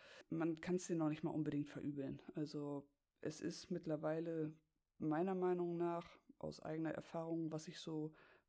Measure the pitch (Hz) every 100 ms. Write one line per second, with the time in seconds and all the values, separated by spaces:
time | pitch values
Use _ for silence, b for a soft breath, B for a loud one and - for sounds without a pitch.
0 | B B B 165 165 156 175 180 - 165
1 | 156 156 165 156 151 143 147 - 143 143
2 | 135 139 - - 147 151 143 143 143 _
3 | _ _ - 156 - 180 - 170 156 151
4 | 156 160 165 165 156 156 _ _ _ -
5 | 156 151 190 185 180 180 175 170 175 170
6 | 175 - - - - 151 - 160 160 -
7 | - 165 165 165 160 156 160 - - 156
8 | 156 156 B B